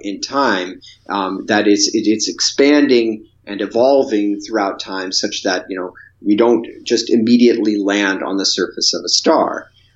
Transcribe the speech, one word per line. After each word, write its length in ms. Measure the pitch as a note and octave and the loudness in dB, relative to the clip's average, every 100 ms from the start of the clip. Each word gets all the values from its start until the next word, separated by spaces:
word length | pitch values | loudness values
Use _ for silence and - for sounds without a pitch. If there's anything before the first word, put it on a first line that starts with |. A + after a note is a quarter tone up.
in 180 | G2+ F#2+ | -10 -10
time, 600 | - C#3 C3 F#2+ F2+ F2+ - _ - | -6 -2 0 -2 -4 -10 -20 _ -8
um, 360 | G2+ F#2+ F#2+ - | -4 -4 -6 -2
that 220 | G#2+ G#2 | 2 2
it's, 200 | G2+ - | 2 2
it, 180 | A2 G#2 | 0 0
it's 200 | G#2+ - | -2 -2
expanding 960 | - - - C#3 D3 C#3 B2 A2+ G#2+ - _ - | -4 -4 2 4 4 4 2 2 -4 -12 _ -12
and 160 | G2+ | -8
evolving 800 | G2+ A#2 C3 C#3 A#2 G#2+ G#2 G2+ | -4 2 4 4 2 0 -2 -4
throughout 400 | G2+ A2 G2 F#2+ | -4 -4 -4 -6
time 320 | - F#2+ F#2 | -10 -8 -4
such 320 | - G#2 - | -4 -4 -4
that, 220 | G2 F#2 - | -4 -4 -6
you 100 | F#2 | -10
know, 140 | F2+ - - _ G2+ | -10 -14 -20 _ 0
we 100 | G#2 | 2
don't 300 | A#2 A#2+ - - | 4 2 0 -10
just 280 | - A2+ - | -2 -2 0
immediately 640 | A#2+ A2+ A#2+ A#2+ G2 G#2+ G#2 | 0 4 6 6 4 0 0
land 460 | G2 G2+ G2 F#2+ | 0 0 0 -2
on 140 | C#2 G2 | -4 -4
the 100 | F#2 | -2
surface 480 | - F2 - - E2+ | -2 -4 -2 -4 -2
of 80 | F2 | -2
a 40 | |
star. 600 | - - D3 - - - _ _ | -2 2 2 2 -4 -12 _ _